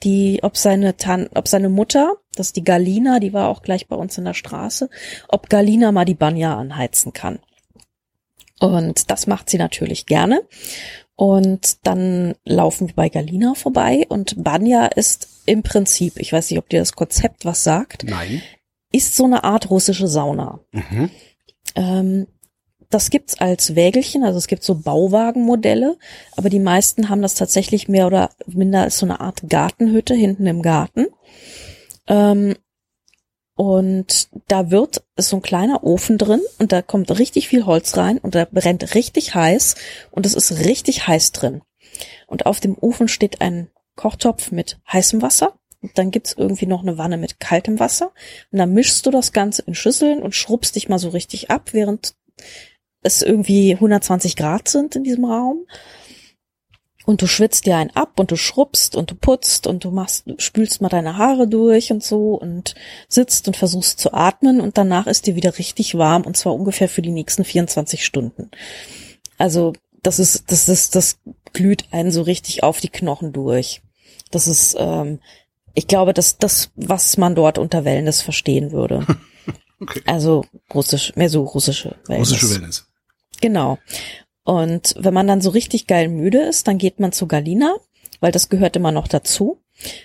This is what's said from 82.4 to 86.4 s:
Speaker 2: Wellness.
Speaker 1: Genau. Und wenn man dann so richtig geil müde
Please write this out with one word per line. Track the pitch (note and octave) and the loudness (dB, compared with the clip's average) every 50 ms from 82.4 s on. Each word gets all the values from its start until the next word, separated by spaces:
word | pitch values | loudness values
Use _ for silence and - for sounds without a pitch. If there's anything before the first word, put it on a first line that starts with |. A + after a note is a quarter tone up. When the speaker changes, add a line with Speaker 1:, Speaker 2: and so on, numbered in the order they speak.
| B2+ A2+ G2+ | 0 0 -2
Speaker 2:
Wellness. | F#2+ F2 E2 E2 - - _ _ _ _ _ _ _ _ _ - - | -4 -6 -10 -12 -12 -14 _ _ _ _ _ _ _ _ _ -4 -2
Speaker 1:
Genau. | - A3+ G#3+ F3 C#3 C3 C3+ - _ - - - - - - - - _ _ _ _ | 0 0 2 0 0 -2 -4 -6 _ -12 -14 -14 -14 -14 -18 -20 -20 _ _ _ _
Und | - F3+ E3+ E3 E3 E3 E3+ - - - | -2 0 0 0 0 -2 -2 -2 -4 -4
wenn | - F3+ F#3+ F#3 | 0 0 2 2
man | F#3 G3 | 4 4
dann | G3 G3 G3 | 4 2 2
so | F#3 F#3+ | 2 2
richtig | F3+ A#3 A#3+ - - A3+ - | 2 0 0 0 -4 -2 0
geil | - F#3 E3+ E3 E3 | 2 2 2 2 0
müde | E3+ D#3+ D3+ F#3+ G#3 C4 | 0 0 0 2 2 2